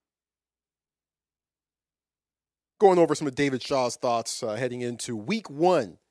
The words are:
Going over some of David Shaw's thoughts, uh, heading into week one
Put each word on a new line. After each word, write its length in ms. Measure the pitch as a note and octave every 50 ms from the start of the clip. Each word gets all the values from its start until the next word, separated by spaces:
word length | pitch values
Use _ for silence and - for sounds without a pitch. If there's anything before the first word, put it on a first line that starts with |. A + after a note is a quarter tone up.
| _ _ _ _ _ _ _ _ _ _ _ _ _ _ _ _ _ _ _ _ _ _ _ _ _ _ _ _ _ _ _ _ _ _ _ _ _ _ _ _ _ _ _ _ _ _ _ _ _ _ _ _ _ _ _ -
Going 200 | G#3 F#3+ F3+ F3
over 160 | E3 D#3 D3
some 100 | - D#3
of 80 | C#3+ B2
David 300 | D3 C#3+ C#3 C3 A#2+ -
Shaw's 320 | - C#3+ C3 B2 A#2+ -
thoughts, 480 | - - B2 A#2 A#2 A2+ - - - C3
uh, 100 | A2 G#2
heading 280 | A#2 C3 A#2+ B2 B2
into 340 | B2 A#2+ A#2+ A#2 - B2+ A#2
week 340 | G#2+ G#2 C#3+ A3 A3+ - -
one 480 | C#3 D3 E3+ F#3 F3+ D3 A2+ E2+ D2+ - _ _